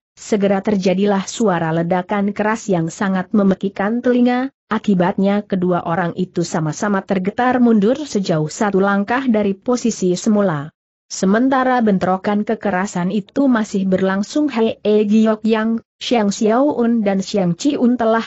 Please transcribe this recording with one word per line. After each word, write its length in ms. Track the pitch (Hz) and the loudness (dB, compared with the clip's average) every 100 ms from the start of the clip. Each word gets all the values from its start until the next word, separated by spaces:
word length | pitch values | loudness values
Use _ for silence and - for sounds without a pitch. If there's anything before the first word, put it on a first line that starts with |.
| _ | _
segera 480 | - - 214 196 196 | -20 -4 0 0 0
terjadilah 640 | 208 208 185 185 202 196 185 | 0 0 0 2 0 0 -4
suara 480 | - 220 170 160 | -2 0 0 0
ledakan 560 | 165 170 180 180 208 202 | -2 0 -2 -2 -2 -2
keras 400 | 202 208 220 - | -2 -2 -2 -2
yang 200 | 175 165 | -2 -2
sangat 400 | - 196 190 185 | -4 -2 -2 0
memekikan 720 | 214 196 185 196 196 202 240 | 2 2 0 -2 -4 -4 -2
telinga, 480 | 247 247 240 247 269 - - | 0 2 2 0 -4 -10 -6
akibatnya 800 | 220 - 185 175 196 196 202 208 | -2 0 2 2 0 0 0 -2
kedua 400 | 190 180 175 - | -2 0 0 -2
orang 240 | 165 170 - | -2 -2 -4
itu 240 | 180 - | -4 -4
sama-sama 640 | 165 165 156 151 208 196 - | -4 -2 -2 -2 -2 -2 -2
tergetar 560 | 190 185 - 247 254 | -2 -2 -2 0 4
mundur 320 | 240 220 196 | 4 4 2
sejauh 560 | 294 294 208 190 160 156 | 0 -2 -4 0 -2 -2
satu 320 | - 208 190 | -2 0 2
langkah 400 | 196 202 202 247 269 | 2 0 0 -2 0
dari 240 | 220 196 | 0 0
posisi 640 | 196 - 247 233 208 185 180 | -2 -2 -2 -2 -2 -2 0
semula. 560 | - 208 196 151 151 - _ _ - | 0 2 2 -2 -8 -16 _ _ -16
Sementara 720 | - 190 208 262 262 254 247 | -2 0 2 2 2 2 2
bentrokan 640 | 220 190 175 185 208 208 | 2 2 0 -2 0 -2
kekerasan 720 | 214 214 208 180 202 180 180 | -2 -4 -2 -2 -2 -4 -2
itu 320 | 214 196 - 277 | -4 -4 0 2
masih 400 | 233 214 202 190 | 2 0 -2 0
berlangsung, 640 | 185 190 190 208 302 302 | 0 0 -2 -2 -2 -2
Hei 320 | 233 226 - | 0 -2 -2
Giok 640 | 208 214 208 220 220 220 220 | 0 2 4 4 4 2 0
Yang, 400 | 220 220 226 - - | 0 0 -4 -8 -12
Xiang 320 | - 247 208 | -2 0 0
Xiaoun 720 | - 208 226 294 - 233 233 202 | 0 2 2 2 2 0 0 0
dan 160 | 196 | -2
Xiang 320 | 196 202 180 | -2 0 0
Chiun 400 | 170 285 285 240 | 0 -2 0 2
telah 320 | 247 226 226 | 2 2 0